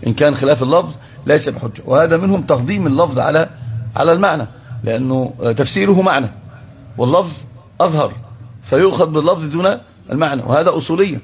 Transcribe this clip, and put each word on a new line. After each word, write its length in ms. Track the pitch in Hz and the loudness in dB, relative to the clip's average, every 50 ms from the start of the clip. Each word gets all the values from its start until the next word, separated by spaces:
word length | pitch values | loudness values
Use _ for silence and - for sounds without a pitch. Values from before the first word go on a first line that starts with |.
| - | -2
إن 80 | 117 113 | -2 0
كان 200 | - 147 147 139 | 2 2 2 2
خلاف 280 | - 131 135 147 123 127 | 2 2 2 2 2 2
اللفظ 320 | 127 151 175 180 160 - - - - - - - | 2 2 2 0 0 -10 -16 -18 -20 -20 -14 0
ليس 220 | 135 147 151 - 147 | 2 2 2 2 -2
بحجة، 340 | 127 - - 117 104 - - | -6 -6 -8 -10 -10 -10 -4
وهذا 300 | - 127 139 160 160 160 | 0 2 2 4 2 2
منهم 260 | 165 185 196 196 190 143 | 0 2 0 0 0 2
تقديم 440 | - 156 131 123 127 208 208 185 | 0 0 0 0 -2 -2 -2 0
اللفظ 320 | 156 135 139 170 170 135 127 | 0 2 2 2 0 0 -2
على، 300 | 120 - 147 156 165 165 - - - - - - - - - | -2 2 2 0 0 0 -6 -14 -12 -10 -8 -8 -8 -8 -2
على 160 | - 139 160 165 | 0 2 2 4
المعنى، 340 | 175 196 196 160 156 117 - - - - - 123 120 - | 4 2 0 0 -2 -4 -8 -12 -20 -18 -16 -14 -8 -4
لأنه 480 | 113 113 113 127 131 131 131 127 120 - - - 120 113 | -4 -2 -2 0 0 0 -2 -2 -4 -6 -4 -2 -2 0
تفسيره 460 | 104 143 - - 196 196 196 202 180 190 | 0 -2 -2 0 0 2 4 4 4 4
معنى 280 | 190 156 139 131 107 - - - - - - - - - - - - - 113 | 2 2 2 0 -2 -8 -12 -20 -20 -20 -20 -20 -20 -20 -20 -20 -18 -6 -2
واللفظ 340 | 117 123 147 180 196 170 - - - - - - - - - - | -2 2 2 2 2 0 -8 -14 -16 -20 -20 -20 -20 -20 -4 -2
أظهر، 320 | 170 180 160 151 143 107 - - - - - - - - - - - | 0 0 2 0 0 -2 -4 -10 -16 -18 -20 -20 -20 -20 -20 -20 -6
فيؤخذ 440 | - - 139 180 190 185 - 170 | -2 2 2 4 2 4 2 0
باللفظ 380 | 160 156 151 147 170 185 170 156 | 0 0 0 0 0 0 0 -4
دون 340 | 151 139 165 180 190 202 - - - - _ - - - | -6 -4 0 0 0 -2 -2 -8 -18 -20 _ -12 -8 -4
المعنى، 300 | 139 160 151 143 131 117 | -2 -2 -2 -2 -4 -2
وهذا 300 | 110 120 147 165 180 - | 0 2 2 4 2 0
أصولية 440 | 165 - - 160 170 196 202 156 113 | 0 -2 -2 0 0 0 0 0 -8